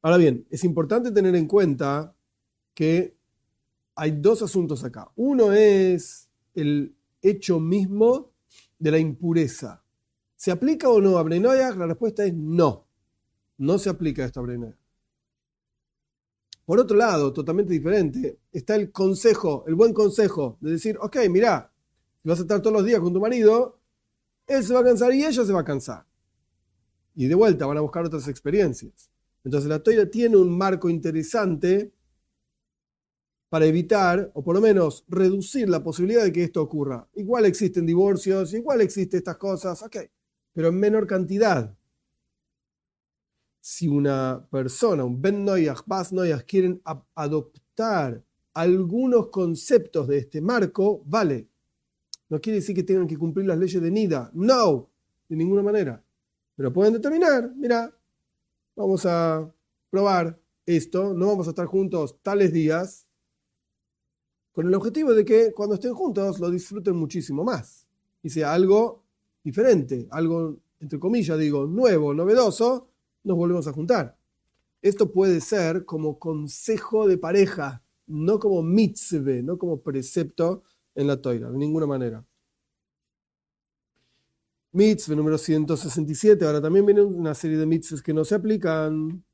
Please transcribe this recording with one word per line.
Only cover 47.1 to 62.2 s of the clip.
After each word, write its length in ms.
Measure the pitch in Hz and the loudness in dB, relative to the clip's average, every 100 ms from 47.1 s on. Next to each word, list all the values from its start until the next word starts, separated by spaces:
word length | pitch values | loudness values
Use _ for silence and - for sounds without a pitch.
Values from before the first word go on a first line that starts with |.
adoptar 1080 | - 147 151 - _ _ - 226 190 170 110 _ _ _ | -8 -4 -4 -6 _ _ -6 -2 -2 -2 -8 _ _ _
algunos 760 | 160 175 185 175 220 254 240 - | -2 2 2 0 0 2 2 2
conceptos 800 | 190 175 165 - 247 - 165 131 | -4 -4 -4 2 2 2 -4 -2
de 100 | 143 | -2
este 220 | 123 156 | -2 -6
marco, 600 | 170 240 185 - 196 208 | -2 0 0 0 0 0
vale. 440 | 143 208 180 127 - _ _ _ _ _ _ - _ | -2 0 0 -2 -8 _ _ _ _ _ _ -20 _
No 120 | 156 | -6
quiere 200 | 220 214 | -2 -4
decir 140 | - | -2
que 100 | 190 | -4
tengan 220 | 180 190 170 | 0 0 0
que 120 | 156 | -4
cumplir 280 | 165 160 196 | -4 -2 -2
las 120 | 165 | 0
leyes 240 | 185 180 | 0 -2
de 80 | 170 | -2
Nida, 400 | 202 208 151 117 | 0 0 -2 -4
no, 580 | 165 208 262 208 135 - _ _ _ _ | -2 2 4 2 0 -6 _ _ _ _
de 80 | 160 | -4
ninguna 260 | 170 196 | 0 0
manera. 400 | 202 208 151 113 _ _ _ _ _ - | 0 -2 -2 -8 _ _ _ _ _ -6
Pero 160 | 135 | -4
pueden 200 | 160 208 | 2 2
determinar, 600 | 226 277 320 349 262 240 | 2 0 2 4 2 0
"Mira, 400 | 262 240 233 233 _ _ _ _ _ _ _ _ - | -6 -2 -2 -2 _ _ _ _ _ _ _ _ -4
vamos 280 | 196 190 | -2 0
a 480 | 185 170 165 160 160 _ _ _ _ | 0 0 0 -2 -6 _ _ _ _
probar 500 | 190 202 185 165 165 _ _ | 0 2 2 0 -8 _ _
esto, 480 | - 165 165 180 202 | -2 -2 0 -4 -2
no 140 | 175 190 | -2 0
vamos 220 | 202 170 | 0 -4
a 20 | |
estar 160 | 165 170 | -6 -4
juntos 560 | 190 190 170 139 - | -2 -2 -4 -6 -8